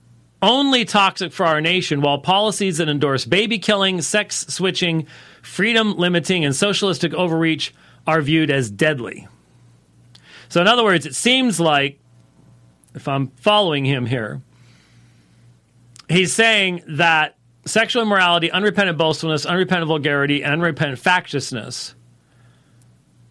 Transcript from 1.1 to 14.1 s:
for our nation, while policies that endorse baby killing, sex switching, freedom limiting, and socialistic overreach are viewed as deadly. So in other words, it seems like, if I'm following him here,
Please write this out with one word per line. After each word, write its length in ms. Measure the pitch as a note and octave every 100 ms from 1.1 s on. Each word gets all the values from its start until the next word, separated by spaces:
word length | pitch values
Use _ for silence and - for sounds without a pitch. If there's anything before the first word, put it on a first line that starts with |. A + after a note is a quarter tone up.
| - F#3+
for 140 | - F3
our 160 | D3+
nation, 400 | D#3+ F#3 F3 D3
while 160 | C#3+ C#3+
policies 580 | C#3 F#3+ G#3+ - G3 D#3
that 140 | D#3+
endorse 340 | D3 D3 C3+
baby 340 | - F3+ A3 A3+
killing, 440 | - G#3 F#3+ F#3
sex 420 | D#3 G#3 F#3 - -
switching, 580 | - F#3 - F3 D#3+ D#3 - - -
freedom 560 | - - G#3 A3+ A3 E3
limiting, 480 | F3 F3 D#3 F#3
and 100 | D3
socialistic 600 | C3+ G3+ F#3+ G3 F3 E3+
overreach 600 | D#3+ F3+ D#3+ E3 D#3 - - - - -
are 140 | D#3+
viewed 300 | C#3+ D#3+ D#3
as 200 | C#3 A#2
deadly. 560 | G2+ D#3 C#3+ G#2+ - - _ _ _ _ _ _ _ _ - - - -
So 100 | E3+
in 80 | F3+
other 160 | B3
words, 220 | A3 F3 C#3+
it 80 |
seems 440 | B2+ A#3 B3+ B3+ E3
like, 400 | E3 C#3+ C#3 C#3 _ _ _ _ _ - _ _ _
if 140 | - -
I'm 200 | C#3 C3
following 580 | - - G#3 G3 D3 C3+
him 180 | C#3
here, 380 | A#2+